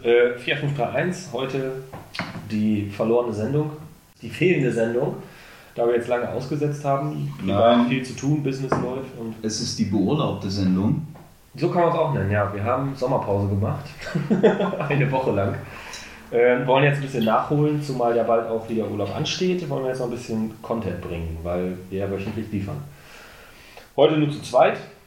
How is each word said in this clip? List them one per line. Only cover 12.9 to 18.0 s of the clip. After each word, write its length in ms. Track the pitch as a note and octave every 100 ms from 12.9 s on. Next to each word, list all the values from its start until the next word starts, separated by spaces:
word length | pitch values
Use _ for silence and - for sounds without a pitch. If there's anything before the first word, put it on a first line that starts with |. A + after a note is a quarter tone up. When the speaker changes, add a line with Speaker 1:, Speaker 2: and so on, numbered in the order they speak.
| C3+
Speaker 1:
Sommerpause 520 | B2+ C3 G2+ G2+ G2+
gemacht. 380 | G2+ A2 C#3+ - - - D#3+ C#3+
<laughs> 600 | G3 A3 G3 F#3+ - D3
Eine 200 | C#3+ C#3+
Woche 200 | C3+ B2+
lang. 240 | G2+ G2 G2 - - - - - - -
Ähm, 340 | A#2+ A#2+ B2+ C#3
wollen 180 | C3
jetzt 140 | C#3+ C#3+
ein 60 |
bisschen 220 | C#3 B2+ A2
nachholen, 560 | A2+ - D3 D3+ D3
zumal 340 | D3 B2